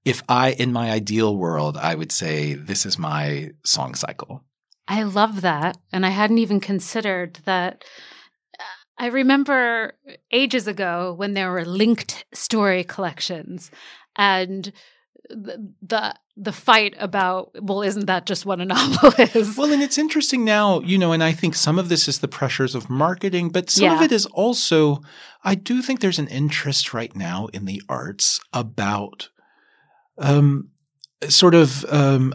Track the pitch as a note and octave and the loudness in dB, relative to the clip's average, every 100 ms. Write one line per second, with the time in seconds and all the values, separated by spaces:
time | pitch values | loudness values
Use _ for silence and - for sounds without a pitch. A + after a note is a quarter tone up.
0 | - B2 - B2 C3 C3 B2 A#2+ A#2 A2 | -2 -2 2 4 4 2 0 0 -2 -2
1 | G#2 G#2+ A2 G2+ F2 D#2 D2+ D2 D#2 D#2+ | 0 2 2 2 -2 -2 -2 -2 -4 -4
2 | D#2+ - E2 D2+ D2+ C#2+ D#2 F#2+ G2 F2+ | -4 -6 -4 -4 -4 -6 -6 -6 -4 -4
3 | D#2 D2+ D2 C#2+ D2+ - - - C2 - | -4 -4 -4 -4 -8 -10 -4 -2 -4 -8
4 | - - - C3+ - _ _ _ - G3+ | -10 -10 -14 -16 -18 _ _ _ -6 -4
5 | G#3 G3 A3 G3+ F3+ D3+ E3 - _ F#3 | -2 0 0 0 -2 0 -2 -6 _ -2
6 | F#3 F#3+ G#3+ A3+ A3 G3+ G3 G3 - A3+ | -2 0 2 2 2 -2 -2 -4 -4 -6
7 | G#3+ F#3 F3 F3 - F#3 F3+ - - - | -4 -4 -6 -8 -4 -2 -2 -8 -20 -20
8 | - - - _ _ - G#3 F#3+ _ - | -20 -20 -20 _ _ -20 -18 -18 _ -8
9 | A#3+ B3+ C4 C#4 C#4+ C4+ A#3+ A#3 A3 - | -4 0 4 4 4 2 2 -2 -4 -10
10 | C#4 - _ A#3 C4+ B3 G#3 F#3+ F#3 F3 | -20 -20 _ 0 0 -2 -4 -4 -4 -2
11 | F3+ E3+ G3+ G3 F#3 F3+ E3+ F#3 A3 A3+ | -4 -6 -6 -4 -4 -4 -4 0 2 2
12 | - - - - - A3 G3+ F#3 F3 - | -2 -14 -14 -10 -4 0 2 2 -2 -6
13 | F3+ C#3+ - E3+ - F3+ - - - - | -8 -6 -8 -8 -10 -14 -16 -20 -20 -20
14 | _ - G3+ F#3 F#3 F#3+ F#3+ - - _ | _ 0 2 2 -2 -6 -10 -14 -20 _
15 | _ _ - A3 G3+ A3 G#3 - F#3+ A3+ | _ _ -18 -14 -12 -14 -14 -18 -4 -4
16 | G#3+ - _ - G#3 - - A3 G#3 - | -4 -8 _ -12 -10 -6 2 2 2 -6
17 | G3+ G3+ F#3 F#3 - - G3+ G3 G3+ G3 | -6 -2 -2 -2 -6 -12 -6 -4 -4 -4
18 | G3 F#3 F3 F#3 G3 F#3 F#3 A3+ C4+ C4+ | -2 -2 -2 -6 -4 -6 -2 0 0 6
19 | C#4+ - A3 A#3 G#3+ A3 D4 C#4+ C#4+ C#4 | 8 8 6 4 0 0 2 2 2 0
20 | D#4 D#4 C#4+ B3+ A3 G#3 G#3 F3 E3+ F#3+ | 0 0 0 0 2 2 4 2 2 2
21 | F3 E3 D#3+ E3 F3 D#3 - E3 F3 E3 | 4 4 2 2 -2 0 0 0 2 0
22 | - C3+ - - C3+ - C3 B2 A2 B2+ | 0 -2 -6 -4 -4 -2 -2 -2 -6 0
23 | D#3+ F3+ G3 F3+ F3 F3+ F3+ - G3 E3 | 0 0 -2 -2 -2 -2 0 4 4 6
24 | D#3+ A3 - - A3 B3 - D#3+ D3+ C#3+ | 4 2 0 0 0 0 2 4 4 2
25 | - - - - F#3+ G3 G3+ B3 B3+ C4 | -6 -20 -20 -8 -2 -2 0 -2 -2 -2
26 | G3 F3 C#3+ C3 D3 D3 D3 C3+ - A#2+ | 0 -2 -4 -2 -2 -2 -2 -2 -2 -4
27 | A#2 G2 F2 F#2 A2 F#2+ G2 G2 - B1+ | -8 -8 -6 -6 -8 -8 -8 -8 -6 -8
28 | - G2+ - - - A#2+ A2+ - G2+ G#2 | -8 -4 -2 -2 -6 -6 -6 -4 -4 -4
29 | G2+ - - _ _ _ _ _ _ _ | -6 -12 -18 _ _ _ _ _ _ _
30 | _ - C#3 C#3+ C#3+ C#3 - _ _ _ | _ -6 2 4 6 4 -4 _ _ _
31 | _ _ B2 - F3+ E3+ D3+ C3 - D3 | _ _ 0 6 8 8 6 2 -2 2
32 | C#3 C3+ C3 | 4 4 2